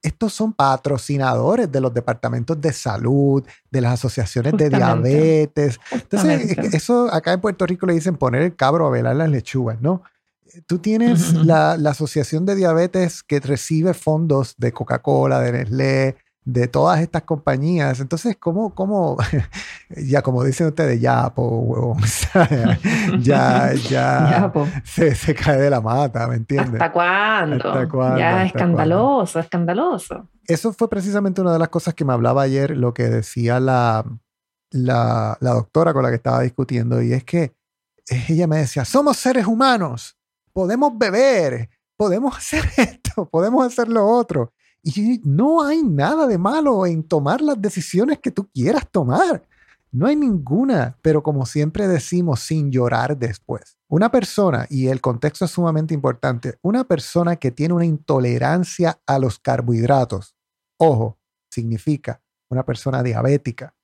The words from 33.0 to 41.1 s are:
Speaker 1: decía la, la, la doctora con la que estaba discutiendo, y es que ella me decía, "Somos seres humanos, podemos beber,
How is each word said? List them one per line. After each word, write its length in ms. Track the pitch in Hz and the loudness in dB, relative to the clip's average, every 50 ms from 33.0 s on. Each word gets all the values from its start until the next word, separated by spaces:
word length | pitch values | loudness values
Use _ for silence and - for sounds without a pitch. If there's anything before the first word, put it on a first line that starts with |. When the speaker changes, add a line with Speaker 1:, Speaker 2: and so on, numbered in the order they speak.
| 120 | 0
Speaker 1:
decía 560 | 117 113 113 110 - - 123 117 117 120 127 | 0 0 0 -2 -4 -4 -4 -2 0 0 2
la, 440 | 131 131 131 123 123 117 110 110 117 123 120 113 _ _ _ _ _ _ _ _ _ _ | 2 2 2 2 2 2 2 0 -2 -6 -10 -16 _ _ _ _ _ _ _ _ _ _
la, 640 | - 135 127 123 127 120 117 117 117 117 110 107 110 - | -4 -2 0 2 2 2 2 2 2 0 0 -2 -4 -2
la 120 | - 127 123 | -2 0 0
doctora 400 | 117 113 - _ 156 165 170 156 | 0 0 0 _ 2 2 2 2
con 80 | 135 131 | 2 0
la 60 | 123 | 0
que 60 | 120 | 0
estaba 260 | 117 _ 131 123 123 | 0 _ 0 0 0
discutiendo, 600 | 123 127 120 - 131 127 135 120 113 120 120 120 120 | 0 -2 -2 -4 -4 -2 -2 -2 -2 0 0 0 0
y 100 | 120 120 | 0 0
es 100 | 131 127 | -2 -2
que 300 | - - 175 165 127 _ _ _ _ _ _ _ _ _ _ _ - 127 127 120 - | -2 -2 -2 -2 -2 _ _ _ _ _ _ _ _ _ _ _ -4 -4 -4 -2 0
ella 180 | 165 160 175 165 | 0 2 2 2
me 100 | 156 156 | 2 0
decía, 260 | 151 123 - 143 127 | 0 -2 -2 -4 -6
"Somos 320 | - - 262 285 294 262 - | 0 0 0 2 2 0 0
seres 280 | - 254 254 254 214 | 0 0 0 0 0
humanos, 720 | 180 226 220 269 269 254 226 185 151 123 120 - - _ _ _ _ _ _ _ _ _ | 0 0 2 2 2 2 2 0 -4 -6 -10 -12 -16 _ _ _ _ _ _ _ _ _
podemos 380 | 185 190 175 208 240 285 294 240 220 | -4 -2 -2 0 0 0 0 0 0
beber, 720 | 233 208 | -2 0